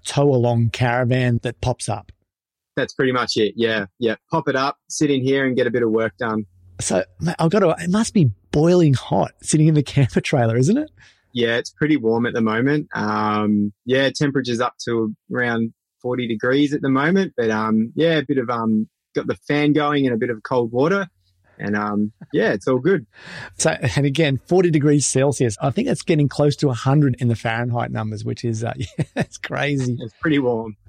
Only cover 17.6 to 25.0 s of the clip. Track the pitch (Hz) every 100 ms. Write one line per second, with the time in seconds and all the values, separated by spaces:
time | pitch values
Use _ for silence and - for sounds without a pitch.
17.6 | 110 110 113 - 165 160 135 139 117 120
18.6 | 113 110 110 _ _ - 127 113 - 147
19.6 | 147 147 147 147 135 117 120 110 - 131
20.6 | 120 123 151 196 190 _ _ _ _ -
21.6 | 101 104 104 104 107 - - 156 214 110
22.6 | - 131 135 190 113 - - - - -
23.6 | 160 160 131 143 143 135 156 135 - 180
24.6 | 180 156 147 147